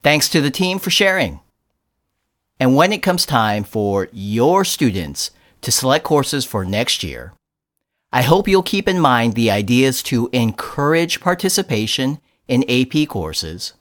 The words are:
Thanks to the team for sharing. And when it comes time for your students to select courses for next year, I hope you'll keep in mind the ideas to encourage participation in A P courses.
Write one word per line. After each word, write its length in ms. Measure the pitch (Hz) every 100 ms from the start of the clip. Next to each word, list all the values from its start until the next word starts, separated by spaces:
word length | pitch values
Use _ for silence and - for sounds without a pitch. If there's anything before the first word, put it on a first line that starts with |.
Thanks 260 | 147 151 -
to 120 | 165
the 100 | 143
team 280 | 139 180 190
for 100 | 185
sharing. 500 | - 196 185 113 73 _ _ _ _ _ _ _ _ _ _ _ _
And 160 | 131 135
when 160 | 180
it 120 | 208
comes 240 | 190 180 -
time 360 | 131 110 104
for 460 | 104 110 101 98 92
your 540 | 117 98 110 135 185 190
students 640 | - 139 95 78 71 - _ _ _
to 100 | -
select 320 | - 131 147
courses 420 | - 151 131 143 120
for 200 | 104 92
next 380 | 101 123 -
year, 300 | 85 60 82 _ _ _ _ _ _ _ _
I 80 | 123
hope 260 | 131 170 202
you'll 160 | 190
keep 240 | 180 196 196
in 140 | 185
mind 320 | 156 120 117
the 180 | 110 117
ideas 500 | 101 101 120 135 131
to 260 | - 123 120
encourage 880 | 123 113 - - - 143 165 170 -
participation 1000 | 185 180 220 214 - 113 110 - 131 151 _ _ -
in 160 | 123 135
A 160 | 123 127
P 200 | 151 151
courses. 680 | - 78 78 80 87 - _